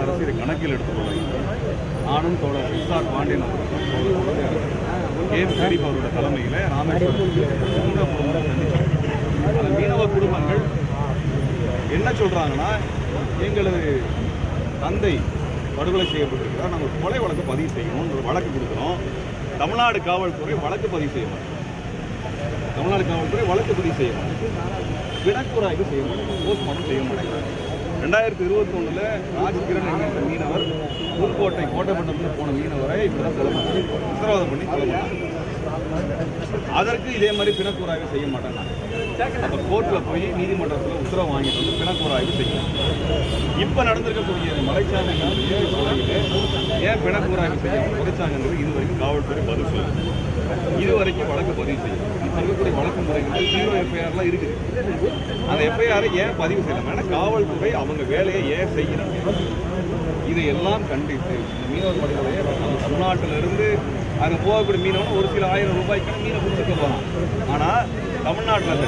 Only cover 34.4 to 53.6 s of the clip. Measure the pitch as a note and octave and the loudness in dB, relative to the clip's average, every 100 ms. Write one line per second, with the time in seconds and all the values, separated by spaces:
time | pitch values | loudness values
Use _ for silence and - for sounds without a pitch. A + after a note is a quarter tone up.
34.4 | F3 C#3 - G3 F#3+ F3 - F3 E3+ D#3+ | 2 -2 -2 0 0 0 -2 -4 -6 -6
35.4 | D#3 - - E3+ D#3+ D#3+ F#3 C#3 - - | -6 -4 -4 -4 -4 -2 -2 -2 -4 -4
36.4 | - C#3 - D3 G#3 A#3 B3+ A3+ G#3 G#3 | -4 -4 -2 0 0 -2 -2 2 2 4
37.4 | G#3 G3 G3 F#3+ F3 D#3+ D#3+ C#3+ C#3+ B2+ | 0 0 -2 -2 -4 -4 -4 -4 -2 -4
38.4 | B2+ - - - - A3+ A#3 - B3+ B3+ | -4 -6 -6 -6 -6 -4 -4 -2 -2 -2
39.4 | G#3+ - F3 G#3 A3+ F#3+ - E3+ F#3 F3+ | -2 -2 0 2 2 0 0 -2 -2 -2
40.4 | F3+ G3 D3 C#3+ C3 C3 C3+ F3+ E3 C#3 | 0 0 0 -2 -2 -2 -2 0 0 0
41.4 | C3+ - C3+ B2+ F3 F3+ D3 C3 A#2+ B2+ | 0 0 0 0 0 0 0 0 0 0
42.4 | A#2+ - - - - - - - - - | 0 0 0 0 0 0 0 0 0 0
43.4 | - F#3 G#3 C#4 A#3+ A3 A3+ A3 G3 F3 | 0 0 2 2 2 2 0 -2 0 0
44.4 | E3+ D3+ C3+ F#3 G3 F#3+ E3 D#3 C#3+ C3+ | 0 0 2 2 2 0 0 0 0 0
45.4 | C3 - - C#3 C#3 C3+ - - - G3 | 0 2 2 2 2 2 2 2 2 2
46.4 | G3+ - - A3 F#3 A3+ F#3 G3+ F#3 F3 | 2 0 0 0 2 2 2 2 2 2
47.4 | E3 D3+ - - - - - - E3 C3+ | 0 0 0 0 0 0 0 0 0 0
48.4 | C3+ E3+ D3 C#3+ C3+ - C3+ D3 C3+ C#3 | 0 0 0 0 0 0 0 0 0 0
49.4 | A#2+ A2 - - - - F3 - - - | 0 0 0 0 0 0 0 -2 -2 -2
50.4 | D#3+ E3+ E3+ E3+ G3 G#3 F#3 F3 - C#3+ | -2 -2 0 2 4 4 2 0 0 0
51.4 | F3+ B2+ B2+ C3+ - - - - - - | 0 0 -2 -2 -2 -2 -2 -2 -2 0
52.4 | - - G3 - - F#3 F3+ D3+ C#3+ F3 | 0 2 2 2 0 0 0 0 0 0
53.4 | F3+ G3 | 2 2